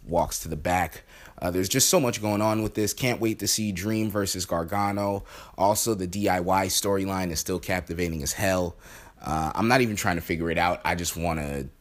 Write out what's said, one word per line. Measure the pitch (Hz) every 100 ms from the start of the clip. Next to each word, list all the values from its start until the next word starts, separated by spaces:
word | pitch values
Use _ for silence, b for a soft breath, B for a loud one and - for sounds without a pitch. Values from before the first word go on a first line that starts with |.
| -
walks | 82 82 -
to | 82
the | 78
back. | 85 90 85 - - B B -
Uh, | 87
there's | 90 92
just | 127 -
so | 190
much | 127 107
going | 107 104
on | 107 110
with | 107
this. | - 107
Can't | - 131 113
wait | 113 110
to | 101
see | - 107
Dream | 92 101 110 110
versus | 101 98 92
Gargano. | 87 85 85 101 101 101 101 101 - B B -
Also, | 98 107 -
the | 104 92
D | 95 101
I | 92
Y | 87 95 95
storyline | - 104 98 98 95 92
is | 76
still | - 92
captivating | - 92 85 85 87 82
as | 71
hell. | - 104 92 87 - B B B -
Uh, | - 78 80
I'm | - 107
not | 127
even | 120 104
trying | 104 85
to |
figure | 82 85 82
it | 82
out. | 87 87
I | -
just | 87 85 -
wanna | 82 80 73 71 69 -